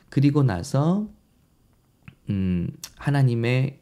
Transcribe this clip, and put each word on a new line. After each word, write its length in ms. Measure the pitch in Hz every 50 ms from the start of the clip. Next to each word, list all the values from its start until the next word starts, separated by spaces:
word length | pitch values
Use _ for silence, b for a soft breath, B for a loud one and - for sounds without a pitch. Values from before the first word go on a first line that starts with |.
| B B
그리고 340 | - 131 139 143 139 147
나서, 680 | 135 117 92 87 87 - - 135 147 170 190 208 214 208 - _ _ _ _ _ _ _ _ _ _ _ _ _ _ _ _ _ _ - - _ _ -
음, 400 | 101 95 95 92 90 87 85 - - - - - -
하나님의 840 | - - 143 143 139 131 123 120 117 117 120 127 131 131 135 - -